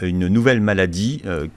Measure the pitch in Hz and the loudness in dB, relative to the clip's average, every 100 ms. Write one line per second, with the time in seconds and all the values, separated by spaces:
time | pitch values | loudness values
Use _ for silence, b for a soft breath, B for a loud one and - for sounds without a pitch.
0 | 90 90 90 110 120 120 104 98 92 87 | -4 -2 2 2 4 2 2 2 0 0
1 | 110 147 101 85 78 | -4 -4 -6 -6 -8